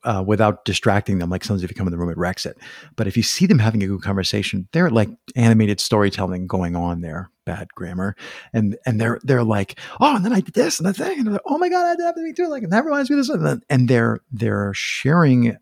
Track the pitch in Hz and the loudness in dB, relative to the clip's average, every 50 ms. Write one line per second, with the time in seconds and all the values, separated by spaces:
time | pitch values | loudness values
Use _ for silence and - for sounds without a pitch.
0 | - 120 110 95 95 95 107 101 110 104 107 - _ - 98 - - 117 98 101 | -2 -2 -2 -2 0 0 2 4 4 2 2 0 _ -4 -4 0 2 2 2 2
1 | - - 98 92 87 85 92 92 - - 107 95 87 90 - - 95 90 85 85 | 2 0 -2 -2 0 -2 -4 -4 -4 -4 -4 -4 -4 -6 -6 -4 -4 -4 -2 -4
2 | 87 85 82 78 87 90 92 - - - - _ - - - - - - _ - | -4 -4 -4 -4 -4 -4 -4 -6 -8 -12 -12 _ -20 -20 -20 -20 -20 -18 _ -4
3 | 113 98 - 120 110 - - - 175 175 - 139 107 113 104 110 95 95 101 92 | -4 -2 0 0 0 0 2 2 4 6 6 6 4 4 2 0 0 0 -2 -4
4 | - 98 98 98 92 - - 107 101 - - 98 90 - - 160 180 165 113 113 | -4 -4 -2 -2 -2 -2 -2 -2 -4 -2 -4 -6 -6 -4 0 0 2 4 4 2
5 | 104 110 107 _ _ - - 127 117 117 113 110 110 101 104 - - - 117 107 | 2 2 -2 _ _ -8 -2 2 4 6 6 6 4 2 0 -2 0 0 2 2
6 | 104 101 - - 98 90 92 90 92 90 - 95 90 87 87 87 85 87 85 85 | 2 2 0 -2 -4 -4 -4 -6 -6 -4 -2 -2 -2 -2 -2 -2 -2 -4 -4 -4
7 | 87 82 78 87 92 - _ _ _ - 85 - 82 - _ - 90 85 87 92 | -6 -8 -8 -10 -12 -12 _ _ _ -10 -10 -10 -12 -14 _ -12 -12 -8 -6 -4
8 | 95 101 104 _ - - - - - - - 113 107 101 107 - _ - 110 107 | -4 -4 -6 _ -14 -18 -18 -18 -18 -4 -2 0 0 0 -2 -4 _ -4 -2 0
9 | 113 117 117 - - 127 139 123 120 110 110 101 98 - - - - - - - | 0 -2 -2 -4 0 2 2 2 4 2 0 0 -2 -4 -8 -16 -16 -18 -4 0
10 | - 302 285 214 180 220 247 196 - - - 208 269 339 - - 156 190 190 208 | 2 2 2 2 0 2 0 0 0 0 0 0 0 0 0 -2 -2 -2 -2 -2
11 | - 381 381 294 247 214 202 202 - - 277 311 359 359 359 359 349 349 339 339 | -4 -6 -2 -2 -2 -2 -2 -4 -2 -2 -2 0 0 0 2 2 2 0 0 0
12 | 349 339 330 330 330 320 - - 359 339 294 269 220 165 185 220 294 320 294 285 | -2 -4 -4 -4 -8 -8 -4 -2 -2 -2 -2 -6 -4 0 0 0 0 0 -2 -2
13 | 277 247 294 285 269 240 302 - 156 147 139 - _ _ 147 127 127 117 131 117 | 0 0 0 0 0 0 -2 0 0 0 -2 -2 _ _ 2 2 4 4 4 4
14 | 117 117 110 - _ _ 127 104 113 110 104 101 101 101 98 - - - - - | 4 2 0 -2 _ _ -6 -4 -2 0 0 0 -2 -4 -4 -6 -6 -8 -8 -2
15 | - 131 151 175 170 143 127 123 120 117 - - | 0 2 4 6 6 6 6 4 4 2 0 -4